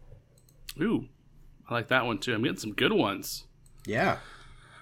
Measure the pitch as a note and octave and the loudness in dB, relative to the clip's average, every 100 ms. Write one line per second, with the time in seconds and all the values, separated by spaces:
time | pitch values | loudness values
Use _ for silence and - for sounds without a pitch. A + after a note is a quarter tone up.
0 | - - _ _ - - - - G3+ F#3 | -20 -20 _ _ -20 -20 -14 -4 0 0
1 | - - - - - - - A#2 A2 C3 | -4 -18 -20 -20 -20 -20 -6 -4 2 2
2 | A#2+ G#2+ - A2 A#2+ F#3+ A2 G#2 D3 G#3 | 2 0 0 0 0 -2 -6 2 4 4
3 | G#2+ G2 - - - - - - - A2 | 2 0 -6 -10 -14 -20 -20 -14 -4 0
4 | C#3+ - - - - - - - | 0 0 -6 -20 -20 -20 -20 -20